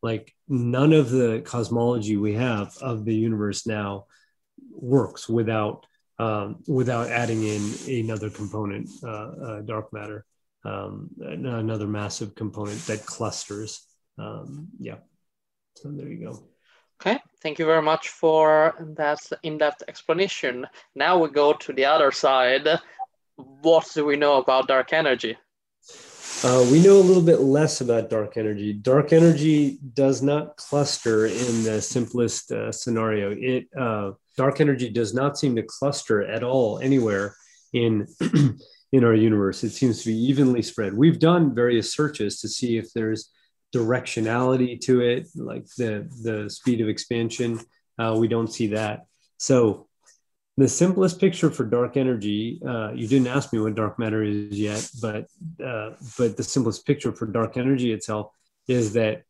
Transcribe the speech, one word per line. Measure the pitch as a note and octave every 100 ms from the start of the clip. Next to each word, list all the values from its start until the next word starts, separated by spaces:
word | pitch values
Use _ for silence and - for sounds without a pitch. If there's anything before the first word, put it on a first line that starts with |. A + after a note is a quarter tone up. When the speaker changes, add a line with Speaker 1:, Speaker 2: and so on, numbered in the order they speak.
Speaker 1:
Like, | A#2 A2 - _ _
none | C3+ A#2+ B2 D3
of | D#3 B2+
the | B2+ A#2+ A2+
cosmology | - A#2+ A2+ A#2 A#2+ B2 G#2 G#2+
we | G#2
have | G#2 B2+ A2 G2+ -
of | C3 A2+
the | G#2+
universe | A2 A2+ A2 G#2 F#2+ -
now | G#2+ G2+ G2 - _ _ _ _ _ -
works | - B2+ C3+ G#2+ - -
without, | A#2 A2+ A2 G#2+ - _ _ _ _
um, | A2+ G#2+ G2+ E3+ -
without | C3+ B2 A#2 A#2
adding | A#2+ A#2+ A2+
in | G#2+ G#2 G#2 - -
another | B2+ A2+ A2 G#2
component, | - G#2 G#2+ G#2 G2+ - -
uh, | A#2+
uh, | G#2+ G#2+ - B2+ G#2+
dark | G#2+ A2 A2
matter, | G#2+ G#2 G#2+ - _ _ _
um, | G#2+ G2+ G2 G2+ - -
an-, | - - C3
another | A#2 A2 A2 G#2
massive | G#2 G#2 - A2
component | - A2 G#2+ G#2 G#2+ -
that | G#2+ -
clusters. | - A2 - - G#2 G#2+ - _ _ _ -
Um, | G#2+ G#2+ G2+ C#3+ E3+ -
yeah. | A2+ G#2 _ _ _ _ _ _ _ _
So | C#3+
there | D3 D#3+
you | -
go. | - - _ _ _ _ _ _
Speaker 2:
Okay, | - B3+ _ _
thank | D#3+ D3+
you | D#3+
very | D#3+
much | D#3 D#3 -
for | - E3 D#3 D#3 D#3 D#3 - D#3+ D#3
that | D3+ D3+ - D3+
in-depth | E3 D3+ D3+ C#3+ -
explanation. | - - E3 G3 - C#3+ B2 C3+ - _
Now | - D3 F3+
we | D#3+
go | C#3+ D3
to | D3+ -
the | C3+
other | C3+ D#3+ C#3
side. | - D3+ C3 B2 C3+ D3 D#3+ - - - _ _ -
What | C3+ - E3 E3 -
do | D#3+
we | D3 C#3+
know | D3 C#3
about | B2+ C3 C3
dark | C3+ B2+
energy? | D#3+ D#3 B2+ A#2 A2+ _ _ _ _ _ - - - - -
Speaker 1:
Uh, | B2+ B2+ B2
we | D3
know | F#3+ G3
a |
little | F#3 F#3
bit | E3 E3
less | C3+ C#3+ D#3 -
about | B2 A#2 A2
dark | A2+ G#2 -
energy. | G#2+ G#2 G#2
Dark | G#2 A2+ C3+ D3
energy | E3 E3+ D3 D#3 D3+ C#3+ C3+ C#3
does | A#2+ C#3 B2+
not | C#3 D3 D3+ -
cluster | - C#3+ C#3 - A#2 A2 A2
in | G2+ B2 A#2
the | A2 G#2+
simplest, | G#2 C3+ A#2+ B2 A#2 - -
uh, | A2 A2
scenario. | A2 - A#2 A2 G#2+ G2+
It, | G#2 B2+ B2+ B2 D#3+
uh, | A#2+ G#2+ G2 G2 _ -
dark | C3 C3+
energy | D3+ C3 A#2+
does | A2 A2
not | A#2+ C#3 C#3+
seem | D3 A#2
to |
cluster | G#2 - C#3 C#3 - G#2+
at | G2 A2
all | B2 C3 A2+ G#2
anywhere | C3 C3+ A2+ G2+ G2+ - _ _ _
in, | B2+ A#2 A2 G2+ -
<clears throat> | - D#3+ C#3 G2+ - _ _
in | C3+
our | A#2+
universe. | A2 A2+ G#2+ G2 F2+
It | A2
seems | - C3 G#2+
to | A#2
be | A2
evenly | B2 C#3 C3+ B2
spread. | G#2 - G2+
We've | G2+ D#3 -
done | D#3+ F3 D#3
various | A#2 A#2+ A#2+ G#2
searches | - D3+ D3 G#2 -
to | G#2+
see | - B2 A2+
if | G#2+
there's | A#2 A2 A2 - _ _ _ _
directionality | B2+ A2+ B2 B2 - A2 A#2 B2+ B2+ B2 A#2+
to | - B2+
it, | B2 B2 -
like | - A#2 A#2 A2 -
the, | A#2 G#2+ G#2 B2+
the | A2+ G#2+ G#2
speed | - - A#2
of | A2
expansion. | G#2 - A#2+ A2+ A2+ A#2+ A2+ - _ _ -
Uh, | A2+ A2
we | A2+
don't | A#2 A2+
see | - A2+
that. | G#2+ G#2+ G#2+ - _ _ _
So | - C3 A#2 F#2+ - _ _ _ _ _ _ -
the | C3+
simplest | - F3+ F#3 F#3 F3
picture | G3 F3 D#3+
for | -
dark | A2+ A#2+ B2 C#3
energy, | C3 A#2+ G#2 G#2 A2 - C3
uh, | A#2+ G#2+
you | B2 A2+
didn't | C3+ B2
ask | C3 C3+
me | A2+
what | A2
dark | G#2+ G#2+ -
matter | A2+ A2
is | G#2+ G#2 G#2 G#2
yet, | G#2 G#2 - B2
but, | A2 G#2+ - _ E3 D#3+
uh, | C3 A#2 G#2+ - B2 -
but | A#2+ G2+
the |
simplest | B2 - A#2 G#2+ -
picture | C#3+ B2+
for | G#2+
dark | A2+ A2 A2 B2+
energy | B2 C3+ B2
itself | A2 - G#2+ G2+ _ _ _ -
is | B2+ A2
that | A2+ A2 G#2+ _